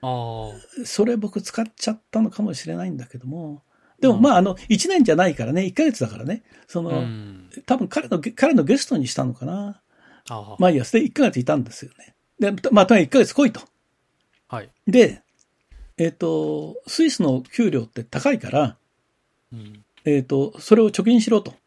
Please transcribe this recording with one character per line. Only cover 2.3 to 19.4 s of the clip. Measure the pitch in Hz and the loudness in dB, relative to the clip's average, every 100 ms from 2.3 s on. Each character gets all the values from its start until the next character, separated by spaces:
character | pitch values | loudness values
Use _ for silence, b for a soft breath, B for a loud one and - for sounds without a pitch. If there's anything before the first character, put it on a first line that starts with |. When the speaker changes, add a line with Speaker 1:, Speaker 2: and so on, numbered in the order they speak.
Speaker 2:
か | 185 | -2
も | 208 | -6
し | 147 160 | -6 -10
れ | |
な | 170 | -8
い | 185 | -8
ん | 147 | -10
だ | 123 | -12
け | 123 | -16
ど | 123 | -14
も、 | 160 160 147 _ _ _ _ | -12 -12 -16 _ _ _ _
で | 262 | 2
も、 | 208 | 6
Speaker 1:
う | |
ん。 | |
Speaker 2:
ま | 262 | 6
あ、 | 208 | 6
あ | |
の、 | 196 185 B | 4 -2 B
一 | 214 349 | -2 2
年 | 370 | 2
じ | 233 | 4
ゃ | 156 | 4
な | 185 | 2
い | 135 | 0
か | 113 | -4
ら | |
ね、 | 156 | -2
一 | 190 | -2
ヶ | 180 | 0
月 | 311 220 | 0 0
だ | 117 | -6
か | 101 | -6
ら | |
ね、 | 127 220 _ b b | -8 -8 _ b b
そ | 175 | -8
の、 | 170 | -4
Speaker 1:
う | |
ん。 | 165 123 110 104 95 90 - - | -4 -6 -8 -14 -20 -20 -20 -2
Speaker 2:
多 | 254 | -2
分 | 185 | 0
彼 | - - | -4 -4
の | 180 | -4
ゲ-、 | - | -6
彼 | - 277 | 0 2
の | 269 | 2
ゲ | 147 269 | 2 0
ス | - | 0
ト | 208 | -4
に | 127 | -4
し | |
た | - | -4
の | 131 | -6
か | 123 131 | -6 -10
な。 | 185 202 202 _ b b b - | -8 -10 -14 _ b b b -16
Speaker 1:
あ | 113 101 | -14 -14
あ。 | 107 | 0
Speaker 2:
ま | 180 | 2
あ | |
い | |
い | 151 | 2
や、 | |
で、 | 120 226 | 0 0
一 | 269 | 0
ヶ | - | 0
月 | 254 135 | 0 0
い | |
た | 127 151 | -2 -2
ん | |
で | 123 | -4
す | - | -10
よ | - _ | -20 _
ね。 | - _ _ _ | -20 _ _ _
で、 | 202 202 - | -2 -2 4
ま | 214 | 6
あ、 | 185 | 6
と | 220 | 6
に | 156 | 6
か | |
く | |
一 | |
ヶ | 277 | 4
月 | 208 | 2
来 | - 277 | 2 0
い | |
と。 | - - _ _ _ _ _ _ _ _ | 0 -18 _ _ _ _ _ _ _ _
Speaker 1:
は | 117 | -14
い。 | 101 _ - | -14 _ 2
Speaker 2:
で、 | 247 208 98 _ _ _ _ _ - - - | 4 4 2 _ _ _ _ _ -20 -20 -4
え | 165 | -4
っ | |
と、 | - 170 160 156 151 156 - - | -2 -4 -2 -4 -6 -10 -14 -12
ス | - | 0
イ | 320 | 0
ス | - | 2
の | 165 131 | 0 0
給 | 127 - 226 | -4 -2 0
料 | 147 | 0
っ | 110 | -6
て | - | -12
高 | 117 - 262 | -10 -4 -2
い | 277 | -2
か | - | -2
ら、 | 139 139 - _ _ _ _ _ _ | -2 -2 -4 _ _ _ _ _ _